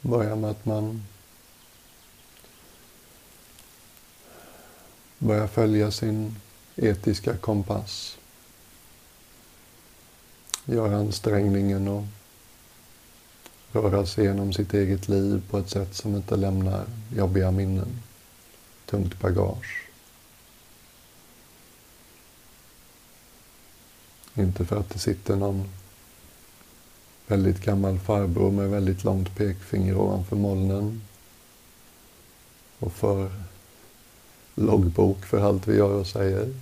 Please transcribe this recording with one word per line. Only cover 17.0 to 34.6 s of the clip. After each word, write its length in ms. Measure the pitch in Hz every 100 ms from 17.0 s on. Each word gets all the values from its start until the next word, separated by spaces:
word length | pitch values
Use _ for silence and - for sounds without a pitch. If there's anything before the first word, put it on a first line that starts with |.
| - 113
jobbiga 360 | 95 95 92
minnen, 500 | 92 95 95 92 - - - - - - - - - -
tungt 340 | 101 92 -
bagage. 680 | 98 95 98 - - - - - - - - - - - - - - - - - - - - - - - - - - - - - - - - - - - - - - - - - - - - - - - - -
Inte 280 | 95 92 90
för 140 | 104
att 100 | 101
det 100 | 95
sitter 360 | - 98 - 98
någon 340 | 101 98 98 95 - - - - - - - - - - - - - - -
väldigt 340 | 101 95 92
gammal 380 | - 101 98 92
farbror 520 | - 104 95 85 98
med 180 | 101 98
väldigt 340 | 101 95 95
långt 320 | 110 98 92 -
pekfinger 600 | 104 92 - 101 95 95
ovanför 380 | 98 98 92 104
molnen 640 | 101 95 95 98 104 113 101 - - - - - - - - - - - - - - - - -
och 140 | 104
för 380 | - 107 98 95 95 87 - - - - - - - - - -
loggbok 720 | -